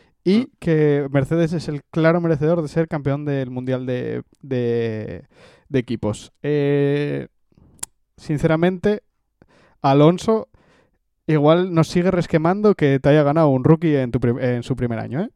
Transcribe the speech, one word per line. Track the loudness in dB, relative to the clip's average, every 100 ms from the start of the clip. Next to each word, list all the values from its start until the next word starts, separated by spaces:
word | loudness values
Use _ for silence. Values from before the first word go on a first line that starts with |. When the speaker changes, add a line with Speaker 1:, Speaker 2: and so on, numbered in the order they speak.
| _ _ 0
Speaker 1:
y | 0
Speaker 2:
Mm. | 0 -6
Speaker 1:
que | -2 2 2 0 0
Mercedes | -2 0 0 0
es | -2 -6
el | -10 -6
claro | 0 2 2
merecedor | 0 0 0 0
de | -2
ser | -4 -2
campeón | -4 -4 -4 -4
del | -4 -4
Mundial | -6 -4 -4 -4
de, | -6 -6 -8 -10 _
de, | -6 -4 -2 -2 -4 -6 -10 -14 -18 _ -20 _ -4
de | -4
Equipos. | -4 -4 -4 -6 -12 _
Eh, | -4 -2 0 0 0 -2 -4 -8 -10 _ _ _ _ -18 -18 _ _ _
sinceramente, | -8 -2 0 2 0 0 -2 -4 _ _ _ _ _ _ _ _
Alonso | 2 6 6 4 -2 -2 -4 _ _ _ _ _ _ _ -2
igual | 2 4 4 2
nos | 0 0
sigue | 0 0
resquemando | 0 0 0 0 2 2 2
que | 2 2
te | 4
haya | 4
ganado | 4 2 2
un | 4
rookie | 4 4 2 0
en, | 0
tu | -2
prim-, | -2 0
en | -2 -4
su | -4 -4
primer | -4 -4
año, | -6 -6
¿eh? | -8